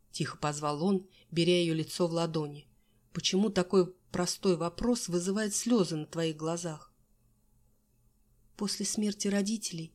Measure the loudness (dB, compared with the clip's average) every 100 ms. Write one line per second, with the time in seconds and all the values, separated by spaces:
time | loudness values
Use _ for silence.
0 | _ -6 -6 -4 -4 -2 -2 0 2 2
1 | 0 -20 -6 0 4 4 4 0 -2 0
2 | 0 2 0 -2 -4 -8 -20 _ _ _
3 | _ -4 0 2 2 2 2 4 2 -2
4 | _ -4 -4 0 0 2 0 -2 0 0
5 | 0 -2 0 0 -2 -2 2 4 4 0
6 | -4 -2 -2 -2 -4 -4 -6 -10 -14 _
7 | _ _ _ _ _ _ _ _ _ _
8 | _ _ _ _ _ -6 -4 -2 -4 0
9 | -2 0 0 0 0 -2 -4 -8 -10